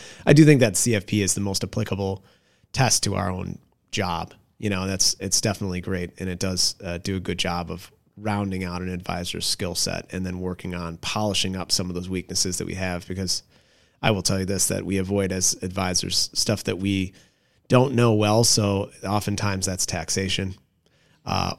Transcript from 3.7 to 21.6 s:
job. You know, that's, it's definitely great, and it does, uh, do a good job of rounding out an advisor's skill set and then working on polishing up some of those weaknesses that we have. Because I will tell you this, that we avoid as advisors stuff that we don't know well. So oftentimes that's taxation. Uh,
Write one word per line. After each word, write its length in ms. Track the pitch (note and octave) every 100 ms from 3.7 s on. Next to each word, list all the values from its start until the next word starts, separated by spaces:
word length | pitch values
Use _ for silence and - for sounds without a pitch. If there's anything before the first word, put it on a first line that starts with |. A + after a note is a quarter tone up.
| _ _
job. 420 | - F2+ E2+ F2+ - _ -
You 100 | G#2
know, 180 | F#2+ F#2+
that's, 280 | F#2+ - -
it's 200 | G2 -
definitely 420 | A2+ F#2+ G2 F2+
great, 300 | F2+ F#2 F2+ -
and 80 | F#2
it 100 | F2
does, 360 | F#2+ F2+ - -
uh, 140 | F#2 F2
do 180 | G2 F#2+
a 40 |
good 180 | F2 F2
job 320 | F2 F2 E2+
of 220 | F2 - _ _ -
rounding 440 | G#2 G2+ G#2 F#2
out 180 | F#2 F2+
an 80 | F#2
advisor's 560 | F2+ F2+ F2 F2 F2 -
skill 300 | - F2+ F2
set 320 | - - -
and 140 | F2+ F#2
then 140 | F2+
working 340 | F#2 F2 F#2
on 240 | F2 E2+ E2
polishing 580 | - G#2+ G#2+ F#2+ F#2+ F#2
up 160 | -
some 180 | - F2+
of 60 | F2
those 140 | F2+
weaknesses 480 | F#2 - F#2+ F#2 F2
that 80 | E2+
we 80 |
have. 340 | F2 F#2 F2 -
Because 360 | F#2 F2+ - - _ _ _ _ _
I 80 | A2+
will 120 | G2
tell 160 | F2+ F#2+
you 60 | F#2+
this, 240 | F#2+ -
that 140 | F#2+
we 140 | F2+ F#2+
avoid 340 | F#2 G2+ F#2+
as 240 | F#2 - -
advisors 680 | F#2 F#2+ F#2 F2+ F#2+ - -
stuff 300 | - - G2+
that 160 | - F#2
we 340 | G2 G2 F#2 - _ _ _ _ -
don't 260 | B2+ C3+
know 200 | A#2+ A#2+
well. 300 | G#2+ G#2 G#2+
So 460 | A#2 - G2+ G2 A2 - F#2+
oftentimes 600 | G#2 G2+ G2+ G#2 F#2+ F#2+
that's 180 | F#2 -
taxation. 720 | E2+ E2+ G2 F#2+ G2 F#2+ F#2+ _ _ _ _ _ _ -
Uh, 280 | F#2 F2+ -